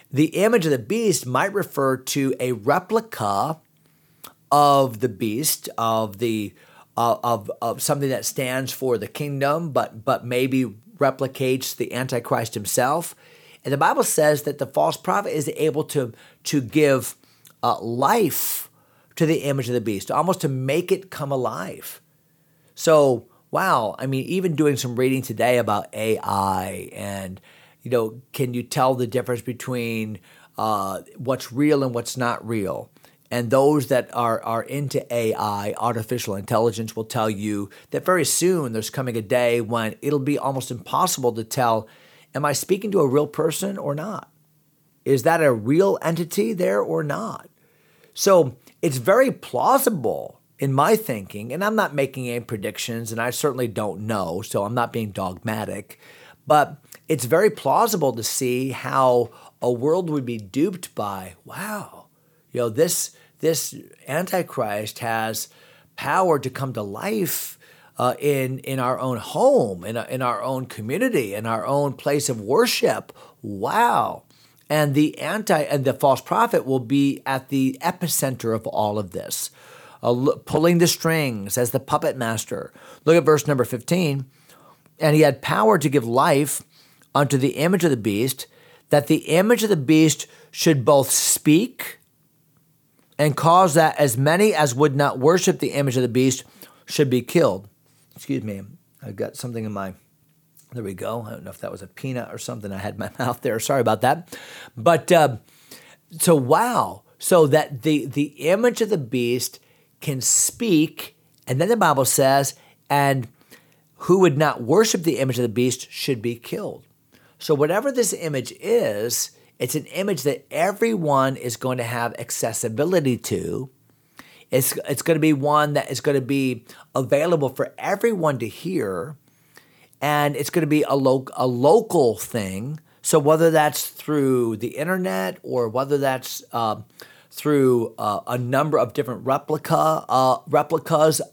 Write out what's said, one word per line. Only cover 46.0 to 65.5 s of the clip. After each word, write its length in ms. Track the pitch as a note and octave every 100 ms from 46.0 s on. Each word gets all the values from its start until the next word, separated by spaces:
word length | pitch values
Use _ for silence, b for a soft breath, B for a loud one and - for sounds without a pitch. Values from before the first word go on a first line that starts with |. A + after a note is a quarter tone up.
entity 500 | D#3+ E3+ E3 - A3
there 300 | F#3 F3+ G3+
or 200 | G3 E3
not? 460 | D3+ D#3 G#3+ - - _ b b b b b
So 420 | - G3 F#3 C#3 - b _
it's 160 | E3+ C3
very 320 | A#2 A3 C4+
plausible 1080 | D#3+ - A#2+ D#3+ C4 C4+ F#3 A2+ D2+ - - _ -
in 140 | C#3
my 240 | C3+ D#3+ A3
thinking, 560 | - A2 F#2+ G#2 A2+
and 100 | D3
I'm 140 | G3+ A3
not 180 | F3
making 340 | C#3+ C3+ C3+ B2
any 160 | A#2+
predictions, 680 | A#2 A2 G#2+ - - A2+ A2+
and 80 | A2+
I 100 | A#2+
certainly 380 | A#2+ D3+ B2+ A#2+
don't 380 | G#2+ G#2+ F2 A2
know, 340 | G#2+ F2 F2+
so 220 | - A2
I'm 100 | G2+
not 180 | B2 A#2
being 180 | A#2 G#2+
dogmatic, 880 | G2 F#2+ F2+ A2+ A2 G2 G2 - - B B B B -
but 320 | D3+ C#3 - B B -
it's 160 | D#3
very 260 | A2+ D#3+ G#3
plausible 640 | - C3+ D3+ A3+ G3 C#3
to 100 | A#2
see 480 | A2 - B2+ B2 C3
how 600 | B2 C3+ C3+ C3 B2 A2+ B B _
a 100 | A#2+
world 380 | A#2+ C#3 F3 F3
would 160 | D3
be 140 | A#2+ A#2
duped 560 | G2 C3 F3+ F#3 -
by, 400 | - G#2 G2 F#2 -
wow, 640 | - C3+ G#3 G#3 - - - _ _ _ _
you 80 | B2
know, 80 | A#2+
this, 440 | A2 E3+ - - b b _
this 340 | D#3 D#3+ - - - - -
Antichrist 920 | D3 F3+ F#3 E3 - G#2+ G#2 G#2+ -
has 480 | A#2 A2+ A2 A2 -